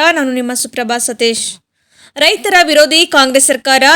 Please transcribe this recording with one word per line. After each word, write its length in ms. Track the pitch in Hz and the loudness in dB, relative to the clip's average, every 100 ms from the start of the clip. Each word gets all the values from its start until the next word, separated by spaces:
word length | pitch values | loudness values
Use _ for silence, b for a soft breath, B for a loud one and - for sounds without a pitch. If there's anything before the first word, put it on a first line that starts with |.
| 320 | -2
ನಾನು 200 | 330 269 | 0 -2
ನಿಮ್ಮ 220 | 254 247 | -4 -6
ಸುಪ್ರಭಾ 440 | 247 247 - 233 240 | -6 -8 -6 -4 -4
ಸತೀಶ್. 580 | 233 233 233 226 - - _ b b b b - | -6 -4 -2 -2 -8 -12 _ b b b b -2
ರೈತರ 380 | 302 403 403 370 | -2 0 0 2
ವಿರೋಧಿ 420 | 320 294 302 320 339 | 2 2 2 2 2
ಕಾಂಗ್ರೆಸ್ 400 | 302 262 262 269 | 2 2 2 0
ಸರ್ಕಾರ 380 | 262 269 262 262 | -2 0 2 4